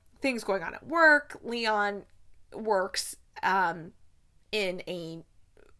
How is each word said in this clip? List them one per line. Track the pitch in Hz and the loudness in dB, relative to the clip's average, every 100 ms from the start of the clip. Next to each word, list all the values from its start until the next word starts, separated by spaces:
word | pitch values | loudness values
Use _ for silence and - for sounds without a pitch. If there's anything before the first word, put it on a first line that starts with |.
| - - | -20 -6
things | 277 240 | -4 -2
going | - 196 | -2 -2
on | 160 | -4
at | - - | -12 -2
work. | 330 320 294 294 - | 6 8 8 2 -14
Leon | - 240 226 214 208 202 - - - - - | -8 -4 0 2 0 -2 -12 -20 -20 -20 -16
works, | - 220 196 190 - - - - - | -8 0 0 0 -4 -8 -10 -16 -4
um, | - 190 175 170 165 - - - _ _ - | 0 2 0 -2 -12 -20 -20 -20 _ _ -8
in | 214 190 185 - | -4 -4 -4 -8
a, | 175 165 165 - _ - - - | -10 -10 -14 -18 _ -20 -20 -20